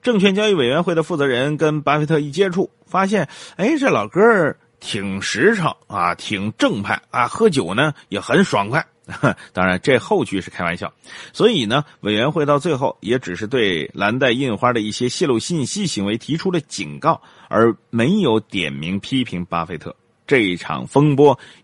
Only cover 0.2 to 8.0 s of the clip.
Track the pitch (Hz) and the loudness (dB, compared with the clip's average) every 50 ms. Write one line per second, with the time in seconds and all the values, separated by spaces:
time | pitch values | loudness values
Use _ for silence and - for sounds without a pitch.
0.2 | 180 202 190 196 214 214 202 170 127 120 131 160 180 - 175 165 160 - 180 151 | 4 4 4 4 2 2 2 2 2 2 2 2 0 0 0 0 0 0 0 0
1.2 | 143 139 123 120 131 147 151 147 160 156 151 151 143 143 143 151 151 147 160 151 | 0 2 2 2 0 0 0 0 0 0 0 0 0 0 0 0 2 0 0 0
2.2 | 147 147 135 160 196 190 175 185 185 - _ _ _ _ - 185 190 196 208 202 | 0 -2 -2 0 0 0 0 -2 -4 -4 _ _ _ _ -2 0 0 2 0 -2
3.2 | 156 - - - - - - - 175 233 320 302 269 247 170 117 101 107 - 165 | -2 -2 -8 -18 -20 -20 -6 -2 0 0 0 2 2 2 2 0 -2 -2 0 4
4.2 | 208 233 226 202 165 135 - _ _ _ _ _ - - - 107 95 98 95 98 | 4 4 6 4 2 0 -2 _ _ _ _ _ -12 -8 -6 -6 -6 -6 -6 -6
5.2 | 95 - - 101 135 202 233 202 165 143 - _ _ _ - 98 87 87 85 - | -6 -6 -2 2 4 4 4 2 -2 -4 -4 _ _ _ -4 -2 0 0 -2 -2
6.2 | - - 107 95 98 107 - _ 294 277 180 107 98 101 107 - _ _ - 120 | -6 -6 -6 -4 -4 -6 -2 _ 0 0 0 -2 -4 -4 -4 -4 _ _ -2 -2
7.2 | 123 120 - - 220 220 160 135 95 80 95 113 143 156 143 - | -2 -2 0 2 2 2 2 2 -2 -2 0 0 0 0 -2 -6